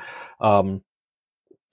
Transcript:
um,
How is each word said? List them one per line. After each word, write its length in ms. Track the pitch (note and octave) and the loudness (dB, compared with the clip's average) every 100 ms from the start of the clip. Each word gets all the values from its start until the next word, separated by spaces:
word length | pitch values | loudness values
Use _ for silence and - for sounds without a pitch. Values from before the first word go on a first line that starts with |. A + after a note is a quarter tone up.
| - - - - | -18 -18 -18 -2
um, 400 | A2 G2+ F#2+ F#2+ - _ _ _ _ _ _ _ _ | 2 4 2 -4 -10 _ _ _ _ _ _ _ _